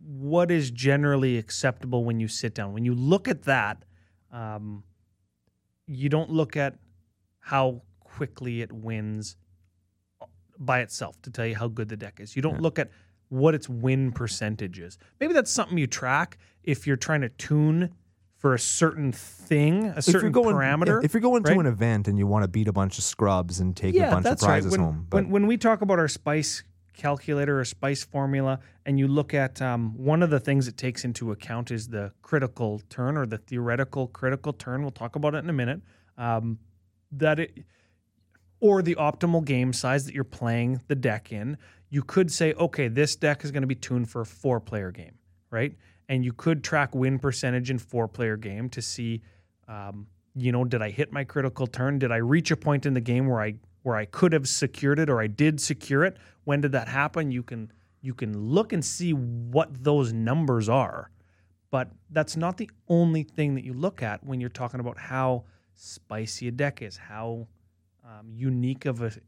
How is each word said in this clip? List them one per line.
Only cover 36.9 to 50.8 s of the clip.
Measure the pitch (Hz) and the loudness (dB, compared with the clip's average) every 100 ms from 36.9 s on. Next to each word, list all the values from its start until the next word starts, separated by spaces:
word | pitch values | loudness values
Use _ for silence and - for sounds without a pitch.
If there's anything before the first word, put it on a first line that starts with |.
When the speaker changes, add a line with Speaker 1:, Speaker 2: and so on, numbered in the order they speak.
| _ - | _ -12
Speaker 1:
that | 139 156 151 | 0 2 2
it, | 165 - - _ _ _ _ _ _ _ _ - | -2 -8 -20 _ _ _ _ _ _ _ _ 4
or | 214 196 | 6 6
the | 170 165 | 4 2
optimal | 151 - 175 165 | 2 2 2 2
game | 143 127 127 | 2 2 2
size | 120 127 139 139 | 0 2 0 0
that | |
you're | 139 | -6
playing | 131 - 120 117 120 127 - | -6 -4 -2 0 0 -2 -2
the | |
deck | 139 123 107 - | 0 0 -2 -6
in. | 107 117 151 - _ - | -8 -8 -8 -14 _ -6
You | 143 | -6
could | 135 190 175 | 0 2 2
say, | - 160 | 2 0
"Okay, | 151 165 - 123 | 2 -2 0 -2
this | 117 147 - | 2 0 0
deck | 156 147 | 0 0
is | 147 | -4
gonna | 139 135 | -4 -2
be | |
tuned | 131 - 123 117 | -4 -4 -2 -2
for | 117 | -6
a | 110 | -8
four-player | - 135 120 - 107 92 | -4 -2 -2 -2 -6 -6
game," | 90 82 - _ _ - | -10 -18 -20 _ _ -8
right? | 113 139 - _ _ - | -4 -4 -6 _ _ -4
And | 131 | -2
you | 123 | -2
could | 117 165 165 | -2 -2 -2
track | - 156 139 | 0 0 0
win | 131 131 135 | 0 0 0
percentage | 139 123 131 123 123 | -2 -2 -2 -2 -2
in | 127 | -4
four-player | - 120 113 - 117 107 | -4 -2 -2 -2 -4 -4
game | 107 101 123 | -6 -8 -8
to | 123 | -8
see, | - - 117 113 - _ _ _ - | -10 -6 -6 -6 -8 _ _ _ -18
um, | 107 101 101 101 _ _ | -14 -12 -14 -16 _ _
you | 135 123 | -4 0
know, | 120 | 2
did | 123 120 | 0 0